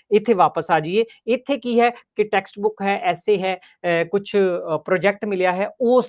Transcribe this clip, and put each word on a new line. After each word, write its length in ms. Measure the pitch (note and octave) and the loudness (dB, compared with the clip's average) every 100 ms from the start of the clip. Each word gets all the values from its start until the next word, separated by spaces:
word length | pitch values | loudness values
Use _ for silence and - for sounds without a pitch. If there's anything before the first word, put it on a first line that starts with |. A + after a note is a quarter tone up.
| _ | _
ਇੱਥੇ 240 | G#3 G#3 | 0 2
ਵਾਪਸ 360 | F#3+ D#3 E3 D#3 | 2 2 0 -2
ਆ 100 | D#3+ | -2
ਜਾਈਏ, 240 | D#3 G3+ A3+ - - | 0 -2 -2 -6 -4
ਇੱਥੇ 300 | B3+ C4 C#4 | -4 -2 -4
ਕੀ 240 | A#3+ A#3 | 0 2
ਹੈ 100 | A#3+ | 2
ਕਿ 340 | A#3+ _ - | -2 _ -4
ਟੈਕਸਟ 360 | G#3+ G3 F#3+ G#3 | 0 -2 -2 -4
ਬੁੱਕ 220 | G#3 G#3+ | -4 -2
ਹੈ, 160 | G3 G3+ | -2 -2
ਐਸੇ 400 | F3+ E3+ - G3+ | -2 -2 0 0
ਹੈ, 220 | F#3+ F#3 - _ | 0 -4 -10 _
ਅਹ, 200 | F3 E3+ | 0 0
ਕੁਛ, 320 | E3 G3+ G3+ G3+ | 0 -2 0 0
ਅਹ, 420 | F#3+ F3 E3+ D#3 | 2 0 -4 -6
ਪ੍ਰੋਜੈਕਟ 460 | - F#3 F#3+ G3+ | -2 0 0 -2
ਮਿਲਿਆ 280 | G#3+ F#3+ F3+ | -4 0 0
ਹੈ, 160 | F3+ G#3 - | 0 -4 -2
ਉਸ 280 | A#3 B3+ | 2 2